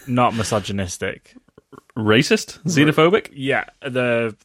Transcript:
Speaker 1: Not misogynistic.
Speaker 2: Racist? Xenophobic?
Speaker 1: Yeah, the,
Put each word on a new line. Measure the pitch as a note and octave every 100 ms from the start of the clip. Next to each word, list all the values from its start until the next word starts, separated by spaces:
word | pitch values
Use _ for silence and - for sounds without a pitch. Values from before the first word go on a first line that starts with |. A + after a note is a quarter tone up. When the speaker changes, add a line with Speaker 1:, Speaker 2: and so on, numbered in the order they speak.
| -
Speaker 1:
Not | B2 A#2+ A2+
misogynistic. | G#2 A2 F#2+ G2 F#2 - F#2+ D#2+ _ - _ _ _ - - -
Speaker 2:
Racist? | G#2+ A2 D3 A3 - -
Xenophobic? | D#3+ E3 D3+ D3 D#3+ G#3 -
Speaker 1:
Yeah, | C#3+ C3+ B2 - _
the, | C#3 B2+ B2 A#2 A2+ G#2